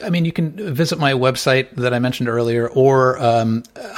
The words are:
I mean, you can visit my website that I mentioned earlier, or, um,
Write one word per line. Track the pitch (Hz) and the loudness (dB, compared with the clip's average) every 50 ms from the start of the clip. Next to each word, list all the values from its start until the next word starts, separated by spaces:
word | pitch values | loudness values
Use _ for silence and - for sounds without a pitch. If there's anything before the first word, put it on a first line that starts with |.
I | - 214 | -6 -4
mean, | 170 175 165 | -2 -2 -2
you | 165 | -2
can | 160 - 165 156 156 196 208 180 131 | -2 -2 -4 -4 -6 -8 -8 -4 -2
visit | 131 170 - 170 160 | -2 -2 -2 -2 0
my | 147 139 | 0 0
website | 135 127 127 131 123 - - 139 131 131 131 - - | 2 2 0 0 0 0 0 2 2 2 0 -2 -4
that | - 120 123 123 | -4 -2 0 0
I | 120 | 0
mentioned | 123 123 123 - 123 120 | 0 -2 -2 -2 -4 -2
earlier, | 117 117 117 117 117 117 117 117 | -2 0 0 0 0 0 -2 0
or, | - 135 131 135 135 131 127 127 127 - | 2 4 4 4 4 4 4 2 2 2
um, | 127 117 117 117 113 113 113 117 - - - - - - - | 2 2 2 2 2 0 -2 -2 -4 -10 -16 -16 -16 -6 -2